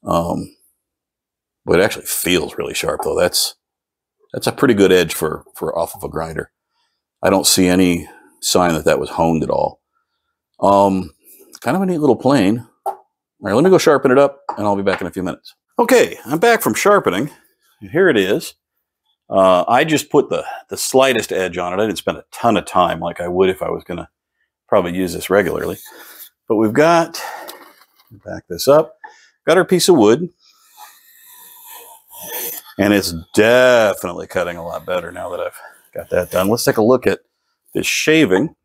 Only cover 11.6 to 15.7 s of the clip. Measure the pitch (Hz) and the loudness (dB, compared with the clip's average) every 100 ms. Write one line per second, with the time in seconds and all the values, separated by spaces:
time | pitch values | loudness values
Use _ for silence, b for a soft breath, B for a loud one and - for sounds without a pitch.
11.6 | - 165 190 175 147 110 127 139 95 117 | -6 -2 -2 0 2 2 2 2 2 -2
12.6 | 117 _ - - _ _ _ _ 101 107 | -6 _ -12 -12 _ _ _ _ -2 2
13.6 | 175 180 - 143 143 127 139 - - - | 4 4 4 2 4 4 2 0 -14 -4
14.6 | 107 101 98 90 90 95 90 - - _ | -2 0 0 -2 -6 -8 -8 -8 -14 _
15.6 | _ | _